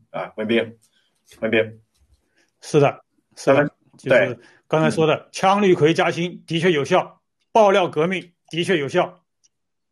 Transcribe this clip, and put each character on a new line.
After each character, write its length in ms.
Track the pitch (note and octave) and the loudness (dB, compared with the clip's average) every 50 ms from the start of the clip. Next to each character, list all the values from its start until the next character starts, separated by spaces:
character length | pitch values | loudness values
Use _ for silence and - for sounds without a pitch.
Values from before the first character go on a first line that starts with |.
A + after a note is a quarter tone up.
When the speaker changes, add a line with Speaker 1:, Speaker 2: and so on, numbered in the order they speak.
| _ _ | _ _
Speaker 1:
啊， 200 | - F#2 F#2 F#2+ - | -12 -12 -12 -12 -10
文 120 | A2 G#2+ | -10 -4
斌， 300 | G#2+ A#2 A2+ A2 A2+ - _ _ _ _ _ _ _ _ _ _ _ - _ | -2 -2 -2 -2 -4 -10 _ _ _ _ _ _ _ _ _ _ _ -12 _
文 100 | A2+ A2+ | -6 -2
斌。 320 | G#2+ A2 A2 A2 A2 - _ _ _ _ _ _ _ _ _ _ _ _ _ _ _ _ | -2 -2 -2 -2 -8 -18 _ _ _ _ _ _ _ _ _ _ _ _ _ _ _ _
Speaker 2:
是 180 | - - - D3 | -10 -2 0 2
的， 240 | C#3 B2 - - _ _ _ _ _ _ _ | 2 2 0 -4 _ _ _ _ _ _ _
是 120 | - - | -4 0
的， 80 | C#3+ C#3 | 2 2
Speaker 1:
咱 0 | |
们， 160 | C#3+ D3 D3+ - _ _ _ _ | 2 0 -2 -6 _ _ _ _
Speaker 2:
就 160 | - - C3+ B2+ | -12 -2 0 2
是 260 | A#2 G2+ B2+ A#2 - _ _ _ _ _ _ | 2 2 0 -4 -10 _ _ _ _ _ _
刚 140 | D#3 D#3 D#3+ | -2 0 0
才 80 | D#3 | 0
说 160 | - E3 D#3+ | 0 0 0
的， 80 | D#3 C#3 | 0 0
Speaker 1:
对。 240 | - - _ - - | -2 -4 _ -6 -2
Speaker 2:
羟 220 | F#3+ F#3+ G3+ G#3 | 0 0 2 2
氯 120 | G#3 F#3 F3 | 2 2 2
喹 200 | F3 D3 D#3+ E3 | 4 2 2 2
加 180 | F3+ E3+ E3+ | 0 -2 -2
锌 320 | C#3 D#3+ F3 F3+ - - - | -2 -4 -8 -8 -10 -14 -12
的 140 | - D#3+ E3 | -8 -6 -2
确 120 | D#3 F#3+ D#3+ | 0 0 0
有 100 | C#3+ C3 | 0 -2
效， 380 | - F3+ E3 - - - _ _ _ _ _ _ _ - | 0 0 0 0 -2 -10 _ _ _ _ _ _ _ 2
爆 180 | A3+ G#3+ G3 | 4 4 4
料 160 | F#3+ G3+ F3 | 4 2 0
革 180 | C#3 C#3 D3 D#3+ | -2 -2 -2 -2
命 280 | F#3 F#3+ F3 E3+ - _ _ _ _ | -2 -4 -6 -8 -12 _ _ _ _
的 160 | D#3+ E3 E3+ | -8 -6 -2
确 120 | - F#3+ | -2 -2
有 120 | D#3 C#3 C3 | -2 -2 -2
效。 320 | - F3 D#3+ - - _ _ _ _ _ _ _ _ _ _ _ _ _ _ _ | -2 -2 -2 -2 -6 _ _ _ _ _ _ _ _ _ _ _ _ _ _ _